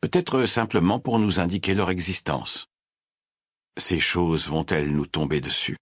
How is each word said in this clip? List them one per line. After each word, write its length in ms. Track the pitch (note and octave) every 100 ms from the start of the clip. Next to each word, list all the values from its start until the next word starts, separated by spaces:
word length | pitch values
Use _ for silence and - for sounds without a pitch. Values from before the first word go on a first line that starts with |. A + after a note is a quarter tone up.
Peut-être 440 | - F3+ F3 C3 A#2+
simplement 540 | - A2+ G#2+ E2+ A#2
pour 200 | C3 A2+
nous 200 | G#2 F#2
indiquer 340 | F2 F#2+ -
leur 160 | G2 F#2
existence. 800 | F#2 E2+ F#2 - C#2+ - - - _ _ _ _ _ _ _ _ _ _ -
Ces 240 | - E2
choses 480 | D#2+ F2 F2 D#2+ D#2
vont-elles 440 | D#2 D#2 D#2+ D2
nous 140 | D2 C#2+
tomber 320 | D#2 D2+ D2
dessus ? 380 | C2+ - - -